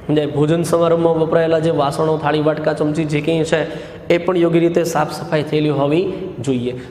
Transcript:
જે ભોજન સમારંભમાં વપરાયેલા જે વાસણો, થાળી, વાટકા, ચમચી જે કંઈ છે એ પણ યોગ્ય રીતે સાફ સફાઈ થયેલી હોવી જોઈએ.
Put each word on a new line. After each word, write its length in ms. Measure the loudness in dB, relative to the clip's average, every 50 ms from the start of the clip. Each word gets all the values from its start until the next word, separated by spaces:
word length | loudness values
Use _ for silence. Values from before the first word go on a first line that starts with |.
| -4 -2 0
જે 120 | 0 0
ભોજન 360 | 0 0 0 2 2 2 0
સમારંભમાં 520 | 0 2 2 2 4 4 4 4 2 2 2
વપરાયેલા 440 | 2 0 2 2 2 2 2 2 2
જે 120 | 2 2
વાસણો, 460 | 2 2 0 0 0 0 0 0 0
થાળી, 240 | 0 0 0 0 2
વાટકા, 320 | 2 0 0 0 0 -2
ચમચી 320 | 0 0 0 0 0 0 -2
જે 160 | 0 -2 -2
કંઈ 240 | 0 0 0 0 0
છે 520 | 0 0 0 -2 -4 -6 -10 -12 -14 -16 -8 -2 0
એ 100 | 0 0
પણ 180 | 0 0 0
યોગ્ય 220 | 2 2 2 4 4
રીતે 260 | 2 2 2 0 0
સાફ 280 | 0 0 -2 -2 -2
સફાઈ 300 | -4 -8 -6 -2 -2 -2
થયેલી 260 | -2 0 0 0 0 0
હોવી 440 | 0 0 0 2 2 0 0 -2 -4 -6 -8 -10 -10 -6
જોઈએ. 400 | -2 -2 -2 -2 -2 -4 -6 -8 -12 -16